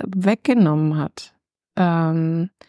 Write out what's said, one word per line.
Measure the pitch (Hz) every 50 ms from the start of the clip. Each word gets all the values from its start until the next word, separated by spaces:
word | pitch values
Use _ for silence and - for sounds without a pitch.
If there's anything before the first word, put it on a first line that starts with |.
| -
weggenommen | 196 190 190 180 196 226 - - - 247 240 190 151 151 151 156 156 151
hat. | 151 143 - - - - - _ _ _ _ _ _ _ _ -
Ähm, | - 185 175 170 165 165 160 160 165 160 160 165 165 170 190 _ _ -